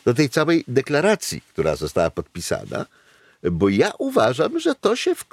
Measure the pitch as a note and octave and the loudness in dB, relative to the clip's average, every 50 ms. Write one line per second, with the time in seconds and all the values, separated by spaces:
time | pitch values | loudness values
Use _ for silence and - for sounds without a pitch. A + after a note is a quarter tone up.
0 | - - A#2+ A#2 D3+ C3 - E3 D#3 D#3 E3+ E3 - - B2 C3+ C3 - D3 D3 | -2 0 2 2 2 2 2 0 2 2 2 0 0 0 0 0 0 0 0 2
1 | E3 G#3 G#3+ - - - - - - _ _ - D2+ D#2 D2+ C#2+ D2+ C#2+ - F#2 | 2 2 2 0 -2 -6 -10 -10 -12 _ _ -4 -2 -2 -2 -2 -4 -2 0 0
2 | E2 E2 - - E2 - - F2 E2 - - - G1+ - B1 C2 - - _ _ | 0 0 -2 -6 -10 -10 -10 -10 -6 -6 -6 -6 -6 -8 -8 -8 -8 -10 _ _
3 | _ _ _ _ _ _ _ _ - F2+ E2+ D#2+ G2+ G2+ G2 G2+ D3+ G#3 - - | _ _ _ _ _ _ _ _ -4 -2 0 2 2 4 4 4 2 0 0 -4
4 | C#4 C4+ D#3+ - A2 A2+ B2+ C3 D#3+ - D#4 E4+ D#4 E4 C4+ - - G3 A#3+ - | -4 0 2 2 2 2 2 2 0 -2 -2 -2 -2 -2 -2 0 0 -2 0 0
5 | - F4+ E4+ - - - | 0 -2 -2 -4 -6 -14